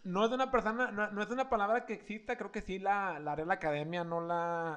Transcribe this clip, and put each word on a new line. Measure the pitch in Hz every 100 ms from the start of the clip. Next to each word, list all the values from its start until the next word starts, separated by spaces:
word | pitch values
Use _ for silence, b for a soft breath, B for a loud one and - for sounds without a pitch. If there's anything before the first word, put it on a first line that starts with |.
No | 185 180 226
es |
una | 254 262
persona, | 247 202 233 247
no, | 208 214
no | 208
es | 208
una | 247 262
palabra | 226 202 240 233
que |
exista, | 202 - 214 233 247
creo | 202
que | 208
sí | 190 190
la, | 196 202 190 151
la | 151 147
Real | 165
Academia | 190 160 147 156 175
no | 170 170
la | 170 170 170 170 165